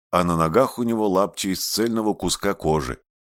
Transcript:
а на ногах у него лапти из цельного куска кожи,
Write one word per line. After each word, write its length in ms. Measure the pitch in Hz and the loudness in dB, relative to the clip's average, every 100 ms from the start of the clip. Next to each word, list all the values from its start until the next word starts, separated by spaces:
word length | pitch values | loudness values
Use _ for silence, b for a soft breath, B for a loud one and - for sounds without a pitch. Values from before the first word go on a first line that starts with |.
| _ | _
а 140 | 87 | 0
на 140 | 87 82 | 2 2
ногах 420 | 80 92 127 - | 2 4 2 0
у 40 | |
него 260 | 117 113 104 | -2 0 2
лапти 380 | 92 98 - 98 | 2 0 -2 -4
из 180 | 90 - | -4 -4
цельного 480 | - 117 113 107 | -2 -2 0 -2
куска 400 | 95 90 - 101 | -2 -4 -2 -2
кожи, 460 | 98 78 78 64 60 _ _ | -2 0 0 -2 -8 _ _